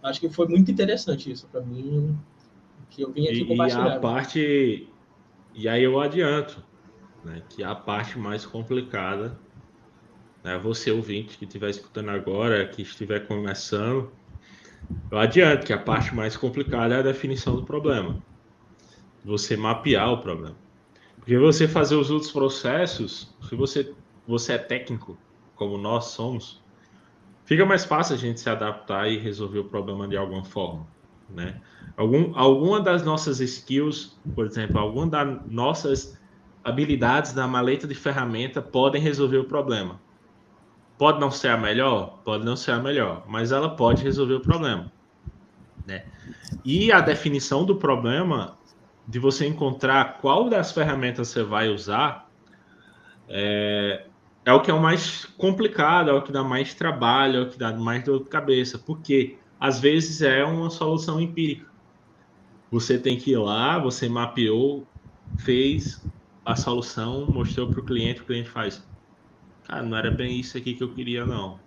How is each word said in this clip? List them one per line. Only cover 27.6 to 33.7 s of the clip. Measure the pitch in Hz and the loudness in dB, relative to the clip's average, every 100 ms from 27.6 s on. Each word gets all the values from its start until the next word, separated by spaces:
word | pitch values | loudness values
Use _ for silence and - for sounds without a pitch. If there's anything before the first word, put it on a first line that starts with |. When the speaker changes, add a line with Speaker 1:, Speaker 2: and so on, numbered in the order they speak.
| 190 | 6
Speaker 2:
mais | 190 | 4
fácil | 185 151 170 | 2 0 0
a | 131 | -2
gente | 120 117 | -4 -4
se | - | -4
adaptar | 110 107 107 - 98 107 | -2 -4 -6 -6 -2 0
e | 110 | -2
resolver | 110 101 104 104 | -4 -6 -6 -6
o | |
problema | 98 110 98 101 101 | -6 -6 -6 -6 -4
de | 98 | -4
alguma | 98 92 | -4 -6
forma, | 95 - 90 82 80 _ _ - _ | -8 -6 -6 -8 -14 _ _ -20 _
né? | 92 87 107 - - - - | -10 -10 -10 -18 -20 -20 -2
Algum, | 110 135 170 165 | 2 4 2 4
alguma | 131 135 160 208 | 6 6 4 2
das | 190 175 | 2 2
nossas | 156 156 156 127 | 2 -2 -2 -2
skills, | 127 - - | -4 -6 -2